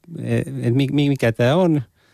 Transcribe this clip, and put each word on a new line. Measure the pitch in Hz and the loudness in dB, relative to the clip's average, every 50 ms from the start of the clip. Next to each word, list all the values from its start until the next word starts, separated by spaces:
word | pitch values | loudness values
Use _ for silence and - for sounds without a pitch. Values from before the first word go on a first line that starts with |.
| _ - 165 - 117 117 117 117 - - 139 135 123 | _ -18 -14 -12 -6 -4 -2 -2 -2 -4 -8 -4 -2
et | 120 120 | 0 0
mi-, | 135 139 131 139 | 2 0 0 0
mi-, | 147 143 143 | 0 2 2
mikä | 139 131 - 117 110 | 0 0 0 -2 0
tää | - 120 123 143 | 2 2 2 2
on, | 175 190 175 160 147 120 - _ _ _ _ | 2 2 2 2 0 -2 -6 _ _ _ _